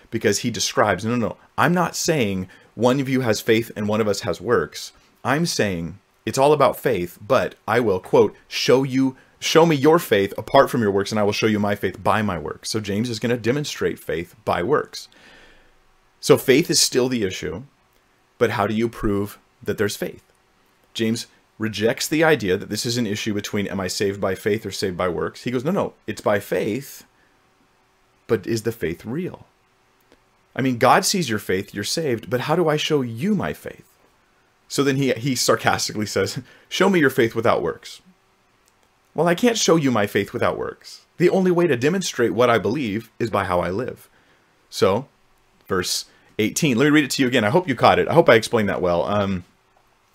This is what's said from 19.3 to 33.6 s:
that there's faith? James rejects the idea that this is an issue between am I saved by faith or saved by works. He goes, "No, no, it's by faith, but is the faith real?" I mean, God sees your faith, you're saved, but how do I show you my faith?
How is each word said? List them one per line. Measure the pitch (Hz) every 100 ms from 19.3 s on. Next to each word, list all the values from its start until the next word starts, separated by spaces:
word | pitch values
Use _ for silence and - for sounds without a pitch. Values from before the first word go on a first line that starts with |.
| - _ _ 104
that | 95
there's | 101 -
faith? | 180 - _ _ _ _ _ _ _
James | - 113 117 - _ _ -
rejects | 110 101 110 127 -
the | 156
idea | 160 147 101 95
that | -
this | 107 120
is | 120
an | 110
issue | 104 113
between | 101 - 104 98
am | 98
I | 92
saved | - 101 98
by | 98 95
faith | 110 104 101
or |
saved | - 101 90
by | 92
works. | 85 87 -
He | 127
goes, | 123
"No, | 131
no, | 190 107 - -
it's | 104
by | 113 104
faith, | - 180 - 113 139 - - _ _ _ _ _ _ _ _ _ _ _ -
but | 113 -
is | 113
the | 113
faith | - 80 85 107
real?" | 139 175 - - _ _ _ _ _ _ _ _ _ _
I | -
mean, | 131 120
God | 123 160 190
sees | 190 135
your | 107
faith, | - 95 104
you're | 101 104
saved, | - 117 113 -
but | 123
how | 135 165
do | 160
I | 151
show | - 151
you | 123 113 185 202
my | 85
faith? | -